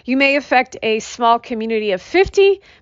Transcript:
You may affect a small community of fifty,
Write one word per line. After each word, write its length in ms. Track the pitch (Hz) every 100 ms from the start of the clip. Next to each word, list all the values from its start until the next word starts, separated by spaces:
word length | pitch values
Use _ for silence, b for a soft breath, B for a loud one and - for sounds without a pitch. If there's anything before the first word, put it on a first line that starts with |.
You 140 | - 262
may 180 | 277 277
affect 400 | 269 254 254 -
a 180 | 220 220
small 380 | - - 233 233
community 540 | - 226 226 220 214
of 100 | 185
fifty, 580 | - 349 381 403 392 392 b b